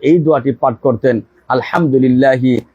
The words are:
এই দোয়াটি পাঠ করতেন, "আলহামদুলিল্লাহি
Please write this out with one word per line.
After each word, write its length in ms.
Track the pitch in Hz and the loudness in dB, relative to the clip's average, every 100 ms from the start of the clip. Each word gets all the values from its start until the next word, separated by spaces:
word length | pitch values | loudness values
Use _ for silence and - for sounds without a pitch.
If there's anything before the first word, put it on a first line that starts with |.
এই 160 | 143 175 | 2 2
দোয়াটি 340 | 156 147 131 | 2 0 -2
পাঠ 280 | 120 135 117 | -2 -4 -2
করতেন, 400 | 139 - 135 120 98 _ - | -2 -2 0 -2 -6 _ -6
"আলহামদুলিল্লাহি 1120 | 131 - 139 156 131 127 127 135 131 127 120 - | -4 -4 -2 0 2 2 2 2 2 0 -2 -4